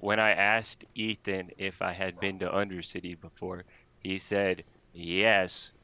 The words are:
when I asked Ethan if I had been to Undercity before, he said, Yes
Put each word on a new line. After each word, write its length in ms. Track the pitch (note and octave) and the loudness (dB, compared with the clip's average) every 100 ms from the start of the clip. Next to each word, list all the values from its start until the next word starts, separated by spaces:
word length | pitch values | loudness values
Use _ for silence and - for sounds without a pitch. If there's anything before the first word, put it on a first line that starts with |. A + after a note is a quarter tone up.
when 200 | G2+ G#2+ | 2 4
I 120 | A2 | 6
asked 540 | F2 G2+ A2 A2 - - - | 6 4 4 0 -12 -16 -6
Ethan 560 | A2 G#2+ - F#2+ F2+ - | -4 -4 -4 -4 -6 -6
if 240 | F#2+ - | -8 -4
I 120 | F#2 | -6
had 260 | F2+ F#2+ F2 | -2 -4 -2
been 200 | G2 G2 | -6 -2
to 100 | F2+ | -2
Undercity 720 | F#2+ G2+ F#2 E2 F2+ F2 F2 | 0 -2 -4 -8 -8 -10 -12
before, 460 | F2 - F#2 F2+ F2+ - _ _ | -16 -12 -10 -10 -14 -20 _ _
he 180 | F#2 F#2+ | -6 -6
said, 460 | - G2+ G2 F2+ - _ _ | -2 2 2 0 -4 _ _
Yes 800 | E2+ E2+ F2 G#2+ G#2 F#2 - - _ | -14 -4 4 6 6 2 -2 -8 _